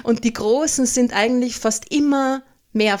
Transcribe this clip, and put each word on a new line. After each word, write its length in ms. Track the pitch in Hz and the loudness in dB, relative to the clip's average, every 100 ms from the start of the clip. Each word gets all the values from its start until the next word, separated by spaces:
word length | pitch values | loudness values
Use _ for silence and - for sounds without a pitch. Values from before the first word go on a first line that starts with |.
und 180 | 240 226 | -2 -2
die 100 | 233 | -2
großen 540 | - 208 254 311 - 254 | -2 0 2 2 0 0
sind 260 | 262 240 | 2 0
eigentlich 440 | 202 226 254 247 - | 2 0 0 -2 -2
fast 360 | 226 220 - | -4 -4 -2
immer 520 | 294 294 277 262 269 - _ _ 214 214 202 | 0 2 2 0 -2 -6 _ _ 0 0 0